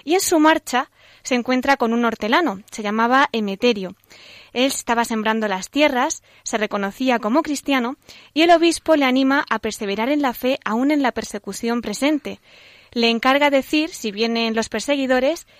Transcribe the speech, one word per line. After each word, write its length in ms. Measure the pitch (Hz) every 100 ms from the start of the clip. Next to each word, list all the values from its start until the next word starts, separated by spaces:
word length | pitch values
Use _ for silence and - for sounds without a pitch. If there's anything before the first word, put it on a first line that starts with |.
y 100 | 269
en 80 | 370
su 180 | - 330
marcha 520 | 311 320 - 247 269 _ - -
se 100 | -
encuentra 420 | 247 233 254 269 277
con 160 | 233
un 140 | 233 233
hortelano, 560 | 220 214 302 311 196 -
se 120 | -
llamaba 460 | 208 214 233 262 294
Emeterio. 640 | 226 202 196 247 208 185 - _ - - - -
Él 120 | 240 269
estaba 400 | - - 233 226
sembrando 420 | 220 220 220 214
las 240 | 190 -
tierras, 500 | 277 294 247 302 - _ _
se 140 | - 226
reconocía 600 | 208 208 196 - 262 233
como 240 | 214 277
cristiano, 560 | 320 277 - 269 240 294 - - -
y 100 | 285
el 80 | 339
obispo 440 | 339 339 311 - 311
le 100 | 262
anima 380 | 262 269 277 -
a 80 | -
perseverar 520 | 220 - 202 202 240
en 120 | 294
la 120 | 269
fe 260 | 226 254 277 202
aún 260 | 220 277
en 100 | 302
la 100 | 254
persecución 720 | - - 202 - 196 233 240
presente. 580 | 220 202 285 302 202 196 _ - - - _
Le 160 | 240 233
encarga 400 | 226 262 277 294
decir, 420 | 269 254 302 320
si 200 | - 220
vienen 440 | 202 226 233 226 220
los 140 | 214
perseguidores, 760 | 220 240 285 262 254 262 339 -